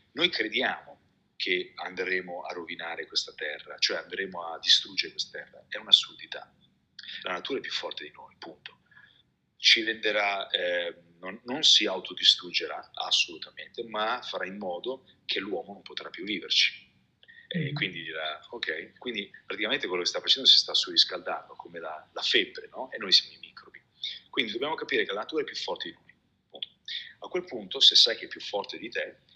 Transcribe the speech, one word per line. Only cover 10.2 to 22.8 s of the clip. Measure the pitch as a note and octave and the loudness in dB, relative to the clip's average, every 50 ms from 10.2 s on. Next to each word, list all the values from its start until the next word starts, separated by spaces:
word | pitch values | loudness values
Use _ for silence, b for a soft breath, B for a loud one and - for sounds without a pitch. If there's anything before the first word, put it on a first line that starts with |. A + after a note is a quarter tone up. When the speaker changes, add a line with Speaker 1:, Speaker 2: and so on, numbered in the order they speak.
| G2+ G2+ G2+ G2 F#2+ - | 2 2 0 -2 -4 -2
Speaker 1:
Eh, | - F#2+ F2+ F2+ F2+ F2 E2+ E2+ - - - _ - _ | -2 0 0 2 0 0 0 -2 -6 -10 -14 _ -20 _
non, | F2+ F#2 G2 A#2 - | -12 -10 -10 -10 -6
non | A#2+ B2+ D#3 D#3 | -6 -2 4 6
si | - - - A2 G2+ | 8 8 8 6 4
autodistruggerà | F#2 F#2 F#2 - F2+ - - - - - - F2+ E2 - E2+ D#2 D2 - - - - | 0 -2 -4 -6 -4 2 6 6 6 6 4 -4 -2 -2 -2 -2 -6 -8 -10 -12 -8
assolutamente, | - - - - - - - E2+ - - - - - - - - - A#2 | -6 -4 0 2 2 2 2 -2 -12 -14 -14 -14 -14 -16 -12 -10 -10 -8
ma | A2+ G#2+ G#2+ G#2+ A2 A#2+ B2 | -6 -2 -2 0 0 0 -2
farà | - - - F#2 F#2 | -4 -6 -6 -4 -4
in | F#2 G2 G#2 | -4 -6 -6
modo | G#2 F#2 F2 F2 - A#2+ C3 C3+ b b b b b | -6 -6 -4 -4 -4 -4 -6 -6 b b b b b
che | - - G2+ | -4 -2 -2
l'uomo | G2 G#2 F#2+ E2+ - G2 G2 | -2 -2 -2 -4 -4 -6 -12
non | F#2 | -16
potrà | - - - - - - | -14 -14 -12 -12 -12 -10
più | - - F#2+ | -10 -8 -4
viverci. | G2+ G#2 F2+ - - - - - - - - - _ _ _ _ _ _ _ _ B B B B B | -4 -4 -4 -2 2 4 6 6 6 4 -2 -16 _ _ _ _ _ _ _ _ B B B B B
E | - F3 D3+ C#3 | -2 0 0 0
Speaker 2:
Mhm. | D3 | 0
Speaker 1:
quindi | - A2+ F#2+ F2+ E2+ E2 | -2 -2 -2 -4 -4 -8
dirà, | E2 D#2+ D#2 D#2 D#2 D2+ - - - | -6 -6 -4 -4 -4 -6 -8 -10 -12
"Ok", | - - - - - E2 F#2 - - - | -12 -8 -6 -4 -4 -6 -6 -12 -14 -10
quindi | - B2+ A#2 G#2 G2 - B B B | -8 -6 -4 -4 -6 -8 B B B
praticamente | - A2 G2 G#2 G#2+ C3+ C#3+ - G2 | -8 -4 -2 0 0 0 0 -2 -2
quello | F2+ F2+ F2 | -2 0 0
che | E2 | 0
sta | - - | -2 0
facendo | - - - C3+ C3 - | 2 2 2 6 8 8
si | - - | 8 8
sta | - - E2+ | 8 4 2
surriscaldando, | - - F#2 F2 E2 - - F2+ F2+ - F#2+ E2+ D2 - - - | 0 0 2 6 4 4 4 4 -6 -4 -4 -4 -4 -6 -10 -16
come | - - E2+ E2+ E2+ | -16 -16 -14 -12 -10
la, | E2 D#2 D#2 D2+ - - - | -10 -8 -10 -10 -12 -12 -8
la | - | -4
febbre, | - - - A2+ F#2+ - - - - - | 0 4 4 4 4 2 -2 -12 -14 -12
no? | - A#2 | -10 -10